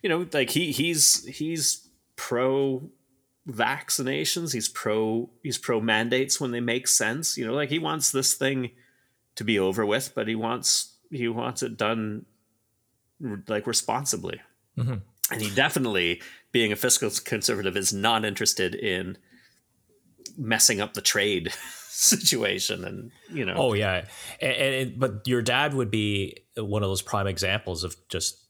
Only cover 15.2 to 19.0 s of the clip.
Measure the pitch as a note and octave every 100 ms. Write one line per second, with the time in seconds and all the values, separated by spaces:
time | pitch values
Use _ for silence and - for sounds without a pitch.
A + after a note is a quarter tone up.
15.2 | - - G#2+ G2+ C#3 - B2+ G2 F2 F2
16.2 | - - _ A#2+ A2 G#2 B2+ - A2 -
17.2 | - A2+ - A2+ F#2+ F#2 F#2+ G2+ G#2+ A2+
18.2 | G#2+ G2 A2 - F#2 - G#2+ F#2